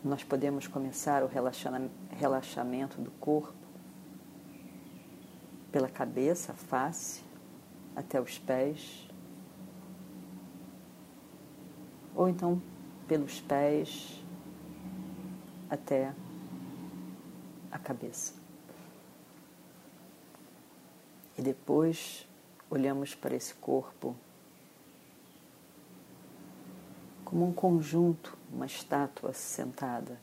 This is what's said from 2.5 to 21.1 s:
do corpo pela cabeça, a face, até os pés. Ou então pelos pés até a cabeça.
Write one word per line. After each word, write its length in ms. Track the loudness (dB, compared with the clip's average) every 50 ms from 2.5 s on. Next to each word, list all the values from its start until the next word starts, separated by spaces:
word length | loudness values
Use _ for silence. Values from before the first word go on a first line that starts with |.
| -4 -2 -2 0 0 0 -2 -2 -2 -6
do 120 | -6 -6
corpo 420 | -6 -4 2 4 4 4 4 0 -10 -14 -16 -14 -16 -16 -14 -14 -16 -16 -16 -14 -14 -14 -16 -16 -16 -16 -16 -16 -16 -14 -14 -14 -14 -14 -14 -14 -16 -16 -16 -16 -16 -16 -16 -16 -16 -16 -16 -16 -16 -16 -14 0
pela 160 | 4 4 4 4
cabeça, 640 | 2 0 -2 0 2 4 6 6 4 4 2 -6
a 40 | -8
face, 680 | -10 -4 2 2 4 4 4 0 -2 -6 -6 -8 -8 -10 -14 -16 -16 -16 -16 -16 -16 -18 -16 -16 -16 -14 -10 -6
até 240 | -6 -6 0 2 2
os 180 | 2 2 -4 -10
pés. 720 | 0 2 4 4 6 4 2 0 -6 -10 -12 -14 -14 -14 -14 -16 -14 -14 -14 -14 -14 -16 -14 -14 -14 -14 -14 -14 -14 -14 -14 -14 -14 -12 -12 -12 -12 -12 -12 -12 -12 -12 -14 -14 -14 -14 -14 -14 -16 -16 -16 -18 -18 -18 -18 -18 -18 -18 -18 -16 -16 -16 -16 -14 -14 -14 -14 -14 -14 -14 -14 -16 -16 -8 4
Ou 120 | 6 6 6
então 340 | 6 6 4 4 4 4 2 -2 -12 -12 -14 -14 -14 -14 0 4
pelos 320 | 4 4 4 2 -2 -8
pés 840 | 0 2 4 6 8 8 6 6 4 2 -2 -8 -8 -10 -10 -10 -10 -10 -10 -10 -10 -12 -12 -12 -12 -12 -12 -10 -8 -8 -8 -6 -8 -8 -8 -8 -8 -8 -8 -8 -10 -12 -12 -12 -6 -4
até 440 | -4 -4 2 4 4 4 4 4 0 -6 -8 -10 -10 -10 -10 -8 -8 -8 -8 -8 -10 -10 -10 -10 -10 -10 -10 -10 -12 -12 -14 -14 -14 -14 -14 -14 -14 -14 -14 -10
a 60 | -10 -8
cabeça. 560 | -4 -4 -4 -4 -4 -6 -4 -4 -4 -4 -4 -8 -16 -16 -18 -18 -16 -16 -16 -16 -16 -16 -16 -18 -18 -20 -20 -20 -20 -20 -20 -20 -20 -20 -20 -20 -20 -20 -20 -20 -20 -20 -20 -20 -20 -20 -20 -20 -20 -20 -20 -20 -20 -20 -20 -20 -20 -20 -20 -20 -20 -20 -20 -20 -20 -20